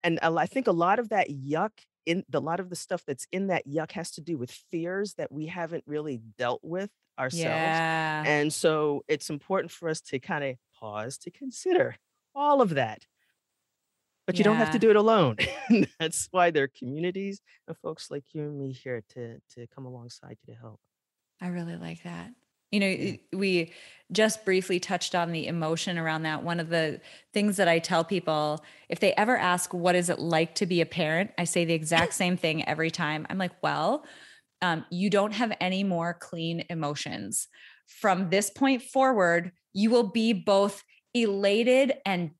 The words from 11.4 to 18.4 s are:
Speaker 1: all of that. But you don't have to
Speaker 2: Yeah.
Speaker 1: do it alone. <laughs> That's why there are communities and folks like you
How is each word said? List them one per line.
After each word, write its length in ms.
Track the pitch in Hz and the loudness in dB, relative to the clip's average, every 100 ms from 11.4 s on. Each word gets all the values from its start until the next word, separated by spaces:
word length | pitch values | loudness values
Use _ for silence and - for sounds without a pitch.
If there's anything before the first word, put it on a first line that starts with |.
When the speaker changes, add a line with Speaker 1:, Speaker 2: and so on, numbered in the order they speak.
| 269 - 370 359 175 110 _ _ _ 277 | -14 -6 0 2 0 -4 _ _ _ -4
Speaker 1:
all 260 | 294 277 | 2 4
of 100 | 220 | 4
that. 340 | 143 117 104 _ _ _ _ _ _ _ _ _ _ _ _ - | 2 -2 -6 _ _ _ _ _ _ _ _ _ _ _ _ -4
But 120 | 185 | 4
you 40 | |
don't 120 | 208 214 | 4 4
have 120 | 214 | 2
to 80 | 226 | 4
Speaker 2:
Yeah. 20 | |
Speaker 1:
do 100 | 220 | 6
it 60 | 208 | 8
alone. 400 | 214 220 143 107 - - - | 8 6 4 2 -2 -4 4
<laughs> 300 | 214 - _ | 4 4 _
That's 280 | 165 - - | -4 -4 -2
why 180 | 185 175 | 4 4
there 120 | 156 | 4
are 40 | 139 | 0
communities 720 | - 123 143 175 190 196 196 _ _ - | -4 -8 -4 -4 -4 -8 -10 _ _ -16
and 100 | 170 | -12
folks 320 | - 160 - | -10 -10 -10
like 240 | 143 - | -12 -10
you 100 | 156 | -8